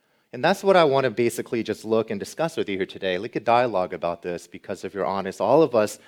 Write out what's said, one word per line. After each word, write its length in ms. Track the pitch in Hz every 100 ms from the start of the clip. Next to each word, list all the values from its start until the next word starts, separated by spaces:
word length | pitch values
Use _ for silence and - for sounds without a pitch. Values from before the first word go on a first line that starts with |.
| _ _ _
And 140 | 123 156
that's 180 | 196
what 140 | 196 185
I 60 |
wanna 260 | 156 135 131
basically 540 | 107 120 - 113 120
just 200 | 110 101
look 280 | 107 110 110
and 80 | 101
discuss 360 | 95 - 160 -
with 140 | 95
you 80 | 95
here 80 | 95
today. 320 | - 95 90
We 120 | 117
could 140 | 110
dialogue 500 | 107 120 123 95 90
about 280 | 85 85 85
this 240 | 90 85 -
because 380 | 95 - 92
if 100 | 92
you're 120 | 98 92
honest, 360 | 98 95 -
all 220 | 101 147
of 100 | 151
us 240 | 113 104 -